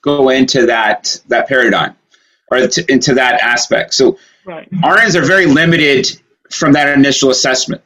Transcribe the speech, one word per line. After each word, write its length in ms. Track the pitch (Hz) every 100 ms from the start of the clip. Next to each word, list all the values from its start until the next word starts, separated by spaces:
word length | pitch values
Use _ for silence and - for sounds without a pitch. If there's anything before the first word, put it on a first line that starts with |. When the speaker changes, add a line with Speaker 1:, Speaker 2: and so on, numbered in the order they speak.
Speaker 1:
go 280 | 143 143 131
into 360 | 131 131 135 117
that, 560 | 117 107 107 - - _
that 200 | 120 -
paradigm 480 | 131 120 95 78 - _ _ _ _ _
or 180 | 123 127
t-, 160 | - -
into 240 | 135 151
that 260 | 131 127 120
aspect. 520 | 117 120 - - -
So 240 | - - - _ _ 185
Speaker 2:
Right. 220 | 165 - 185
Speaker 1:
R 220 | 165 190 226
Ns 100 | 170
are 80 |
very 220 | 143 190 175
limited 720 | 139 165 165 151 135 131 - _ _ _
from 240 | - 160
that 240 | 143 143 143
initial 320 | 139 131 135
assessment. 540 | 127 135 127 - -